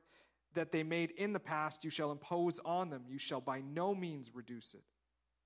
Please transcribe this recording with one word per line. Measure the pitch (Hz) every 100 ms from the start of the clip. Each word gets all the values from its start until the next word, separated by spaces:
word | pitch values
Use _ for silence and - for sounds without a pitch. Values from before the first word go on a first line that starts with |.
| _ - - _ _
that | 170 160
they | 160
made | 160 170 165
in | - 208
the | 196
past, | - 156 156 -
you | 160
shall | - 151
impose | 143 - 175 175 170
on | 160 180 180
them. | 135 123
You | 139
shall | - 135
by | 135 131
no | 135 156 185
means | 196 175 143 117
reduce | 120 113 120 -
it, | 101 _ _ _ _ _ _